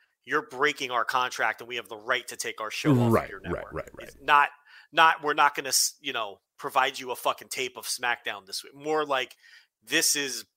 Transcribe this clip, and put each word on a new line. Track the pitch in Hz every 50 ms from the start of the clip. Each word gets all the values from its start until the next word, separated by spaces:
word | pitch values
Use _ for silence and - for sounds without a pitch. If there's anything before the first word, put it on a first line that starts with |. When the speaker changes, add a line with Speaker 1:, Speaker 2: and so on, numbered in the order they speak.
| _ _ _ _ _
Speaker 1:
you're | 127 135 151 147
breaking | - 131 127 139 147 143 - 143 127
our | 127 120 113
contract | - - 131 127 127 - - 127 110 110 - 123
and | 117
we | 123
have | 120 113 -
the | 117
right | 107 104 117 131 127 120 -
to | 120
take | - - 120 107 -
our | 110 107
show | - - - 151 143 123
off | 120 117 113
Speaker 2:
Right, | 107 -
Speaker 1:
of | -
your | 104 95
Speaker 2:
right, | - 90 87
Speaker 1:
network. | - - - 67
Speaker 2:
right, | 76 - - - -
right. | - -
Speaker 1:
It's | - -
not, | 139 135 151 143 143 139 - - _ - - - - _ -
not, | 160 165 160 165 - 151
we're | 147 147
not | 156 151 143 -
gonna | - 143 135
s-, | 127 - - - - _ 151
you | 143 127
know, | 120 110 101 95 - _ _ _ -
provide | - 143 - 139 127 135 135 131
you | 131 127 120
a |
fucking | - - 143 123 - 113 101
tape | - - 127 123 123 120
of | 107
SmackDown | - - - 127 123 117 - - 120 110 101 95
this | 95 101 - -
week. | - -
More | 139 143 147 156 156 151
like, | 143 139 131 127 120 - _ _ - - - _ _ _ _ _
this | 110 135 160 160 - -
is | 151 143 135 123 117 107 _ _